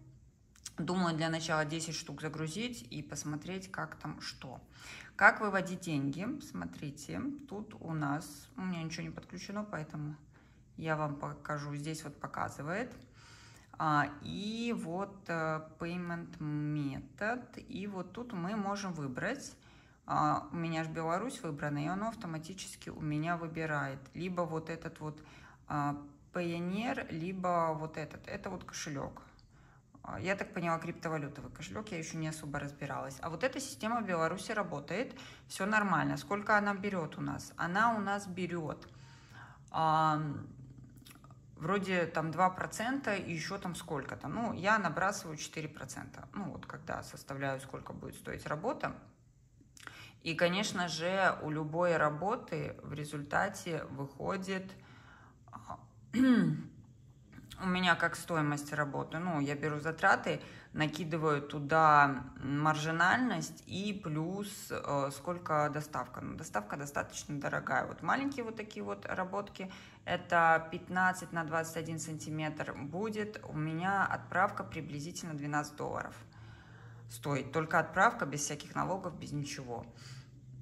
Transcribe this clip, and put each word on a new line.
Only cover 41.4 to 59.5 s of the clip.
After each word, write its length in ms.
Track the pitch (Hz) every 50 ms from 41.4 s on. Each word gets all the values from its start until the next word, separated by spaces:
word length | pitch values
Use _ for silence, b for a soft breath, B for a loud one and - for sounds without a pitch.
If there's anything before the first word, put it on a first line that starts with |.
| - - -
вроде 520 | - 151 165 196 202 190 190 185 180 170
там 240 | - - 165 156 160
два 180 | 147 160 185 185
процента 640 | 185 - - 160 - - 220 240 269 277 269 226 202
и 180 | 190 175 -
еще 280 | 170 160 151 - 196 196
там 160 | - 180 165
сколько-то. 520 | - - - 165 139 127 - - 107 -
Ну, 260 | 143 156 220 240 214 -
я 260 | - 165 196 220 220
набрасываю 580 | 196 165 147 170 185 190 202 196 - 170 156
четыре 300 | 147 - - - 165 151
процента. 600 | 156 - - - - - - - - - - - - -
Ну, 120 | 196 196
вот 200 | 160 - - -
когда 380 | - - - 156 165 - - 151
составляю, 560 | 135 - 147 - - 139 135 139 139 135 131
сколько 340 | 135 - - 135 135 - -
будет 220 | - - - -
стоить 320 | - - - - - -
работа. 480 | - 151 156 180 233 302 - - 147 - - - - - - - - - - - - - - - - - - - B B B B B B B B
И, 120 | 165 160
конечно 520 | - 175 170 175 196 214 214 - 190 175
же, 500 | 175 156 156 160 180 190 196 190 170 - -
у 80 | - 151
любой 460 | 151 156 156 151 151 165 180 175 165
работы 800 | 151 151 151 151 147 170 196 233 240 - - 175 151 143 - - - -
в 100 | 147 143
результате 920 | 147 147 151 - 147 143 - - 165 185 202 196 - - 175 160 151 - -
выходит, 800 | 135 131 139 139 - - - - 190 196 185 190 196 190 185 - - - B B B B B B B B B B B B B -
а, 280 | - - - - - - - - -
<clears throat> 180 | - - - -
у 1500 | 226 262 262 247 214 180 160 151 - - - - - - - - - - - - - - - - - - - - - 185
меня 300 | 185 180 180 185 180 165
как 220 | 170 170 170 165
стоимость 560 | - - - 175 160 151 147 147 143 143 - -
работы. 440 | 147 147 139 139 143 - - - 160
Ну, 200 | 175 185 170 147
я 160 | 143 139